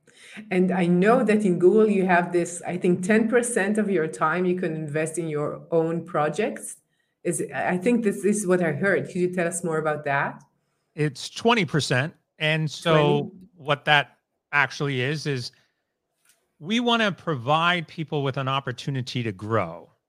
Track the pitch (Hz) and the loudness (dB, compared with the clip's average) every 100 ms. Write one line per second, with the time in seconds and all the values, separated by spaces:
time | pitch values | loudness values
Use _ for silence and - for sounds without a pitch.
0 | _ _ - 214 - 185 185 185 175 175 | _ _ -20 -20 -4 0 2 2 2 4
1 | 202 262 214 214 202 165 180 214 214 190 | 4 4 4 2 2 4 4 6 4 2
2 | 185 175 139 175 170 - - 175 185 175 | 4 2 2 -2 -2 -6 -8 -2 0 0
3 | 180 220 226 240 233 190 190 214 190 175 | 2 2 4 0 0 -2 0 -2 0 0
4 | 160 - 156 175 185 180 175 156 156 156 | -2 -2 0 0 0 0 -4 -6 -4 -4
5 | 160 175 165 147 147 - - 165 165 170 | -4 -4 -4 -4 -4 -8 -2 0 0 -2
6 | 170 156 156 160 254 - - - _ _ | -4 -2 0 0 -4 -4 -14 -18 _ _
7 | _ _ 175 156 - 135 143 180 233 240 | _ _ -6 -4 -6 -4 -2 0 2 2
8 | 202 - 196 208 180 180 165 139 196 160 | 0 0 -2 0 0 2 2 0 0 0
9 | 131 180 180 180 170 175 175 156 156 147 | -2 -2 -2 -2 -4 -4 -4 -2 -2 -4
10 | 143 139 185 - _ _ _ _ _ - | -2 -2 -4 -8 _ _ _ _ _ -4
11 | 147 123 - - 226 233 175 151 - 127 | -4 -4 -12 -2 2 4 2 0 0 0
12 | 156 - _ - 156 156 156 - 170 156 | 0 -8 _ -4 0 0 -2 -2 2 4
13 | 147 147 139 - - _ 135 139 151 147 | 6 2 -2 -12 -20 _ -2 -2 4 4
14 | - _ _ _ - 143 135 - 143 127 | 4 _ _ _ -2 0 0 0 -2 0
15 | 127 156 151 131 120 _ _ _ _ _ | -2 -2 -4 -4 -6 _ _ _ _ _
16 | _ _ _ _ _ _ 151 226 240 233 | _ _ _ _ _ _ -4 -2 2 2
17 | 214 - - 135 117 160 170 175 160 - | 0 -2 -4 -4 0 2 2 0 -4 -10
18 | 156 151 139 139 135 135 135 123 - 131 | -6 -2 -2 -2 -2 -4 -4 -8 -6 -6
19 | 123 123 113 95 104 113 85 85 - _ | -4 -4 -4 -6 -2 -2 -2 -8 -20 _